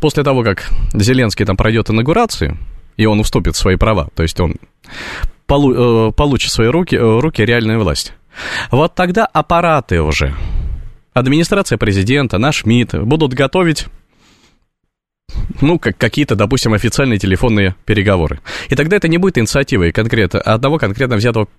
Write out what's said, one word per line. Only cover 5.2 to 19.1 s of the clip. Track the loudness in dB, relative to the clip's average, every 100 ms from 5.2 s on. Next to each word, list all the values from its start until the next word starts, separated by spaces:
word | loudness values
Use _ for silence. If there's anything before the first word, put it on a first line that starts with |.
| -6 -6 0
полу-, | 2 4 2 2 2 2
э, |
получит | 0 0 0 -2
в |
свои | 0 0
руки, | 0 0 0
э, | 2 2
руки | 0 0
реальную | 0 2 0 0
власть. | 0 -2 -6 -14 _ -14 -10 -8 -2
Вот | 0 0
тогда | 0 -2 0 0
аппараты | 0 0 0 2 0 0 0
уже, | 0 0 -2 -4 -4 -4 -4 -6 -10 -18 _
администрация | -2 2 2 2 0 0 0
президента, | 0 0 2 0 0 0
наш | 0 0 0
мид | 2 0
будут | -2 0 0 0
готовить, | 0 0 2 0 0 -6 -14 _ _ _ _ _ _ _ _ _ _ _ _ -10 -6 -6 -2
ну, | 0 0
как, | -2 -2
какие-то, | -2 -2 -2 0
допустим, | 0 0 0
официальные | 0 0 0 0 0
телефонные | 0 0 2 2 0 -2 -2
переговоры. | 0 2 2 0 -4 -12 -12 -4
И | -2
тогда | 0 0
это |
не | 0